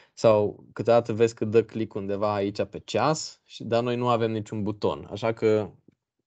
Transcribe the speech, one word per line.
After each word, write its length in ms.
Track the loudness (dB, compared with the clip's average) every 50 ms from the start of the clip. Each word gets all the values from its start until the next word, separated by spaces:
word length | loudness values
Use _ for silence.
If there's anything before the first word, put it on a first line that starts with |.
| _ _
Sau 520 | _ 2 4 4 6 4 2 0 -4 -8 -16 -12
câteodată 400 | -10 -2 2 4 4 4 2 0
vezi 220 | 0 2 2 0 0
că 100 | -2 -2
dă 200 | 2 4 4 2
click 300 | 2 -2 -6 -6 -6 -6
undeva 400 | -8 -6 -6 -4 -2 -2 -2 0
aici 280 | 0 -2 -2 -2 -4
pe 160 | -4 -6 -8 -12
ceas, 600 | -8 -4 -2 0 0 0 0 -2 -6 -12 -16 _ _
și, 200 | _ -16 -14 -6
dar 180 | -2 -2 0
noi 140 | 0 0 -2
nu 120 | -2 0 0
avem 220 | 2 2 2 0
niciun 320 | -2 -4 -6 -6 -6 -6
buton. 460 | -4 -6 -4 -2 -2 -2 -2 -4 -8 -10
Așa 220 | -8 -4 -2 -4
că, 380 | -2 2 2 4 4 2 0 -4 -10 _ _ _ _ _ _ _ _ _ _